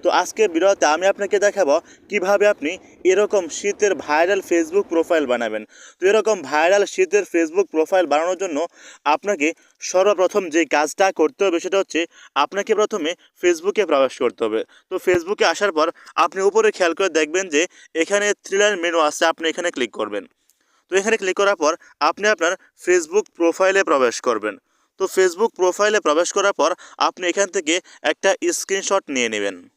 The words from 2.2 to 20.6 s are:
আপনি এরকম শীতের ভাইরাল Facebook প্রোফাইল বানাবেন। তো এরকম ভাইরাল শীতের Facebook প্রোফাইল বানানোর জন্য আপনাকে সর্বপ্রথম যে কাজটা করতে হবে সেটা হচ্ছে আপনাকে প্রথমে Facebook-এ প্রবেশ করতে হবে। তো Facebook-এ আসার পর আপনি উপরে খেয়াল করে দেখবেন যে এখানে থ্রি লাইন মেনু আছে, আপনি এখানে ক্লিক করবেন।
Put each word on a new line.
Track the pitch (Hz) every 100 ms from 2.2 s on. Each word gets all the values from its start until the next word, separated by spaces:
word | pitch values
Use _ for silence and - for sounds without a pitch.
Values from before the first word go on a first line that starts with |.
| 190 202 208
আপনি | 208 143 - - _ -
এরকম | 185 208 208 170 -
শীতের | 202 202 208 165
ভাইরাল | - 151 175 202 -
Facebook | 170 160 185 196
প্রোফাইল | 165 160 165 139
বানাবেন। | 120 113 107 107 - - _
তো | 185
এরকম | 214 214 208 135
ভাইরাল | 151 165 202 196
শীতের | - 185 208 185
Facebook | 175 165 175 190
প্রোফাইল | 156 156 190 170
বানানোর | 143 170 185
জন্য | 190 147 170 _ - - 143
আপনাকে | 156 196 196 151 165 _ _ -
সর্বপ্রথম | 180 190 185 180 208 185
যে | 156 156
কাজটা | 151 151 - 196 190
করতে | 156 - 196
হবে | 170
সেটা | 185 196
হচ্ছে | 185 - 170 _ - -
আপনাকে | 147 190 196 208
প্রথমে | 214 208 - 175 _ _
Facebook-এ | 180 170 180 208 185
প্রবেশ | 147 131 -
করতে | 123 - 113
হবে। | 107 - - _
তো | 185 -
Facebook-এ | 180 165 208 202
আসার | 165 202 156
পর | 160 - - -
আপনি | 170 190 196
উপরে | 202 214 -
খেয়াল | 180 165
করে | 190 156
দেখবেন | 156 175 190
যে | 147 175 - - 160
এখানে | 165 202 208 196
থ্রি | - 196
লাইন | 208 202
মেনু | 170 165 151
আছে, | - 165
আপনি | 160 165
এখানে | 151 175 156
ক্লিক | 120 -
করবেন। | 107 104 87 _ _ _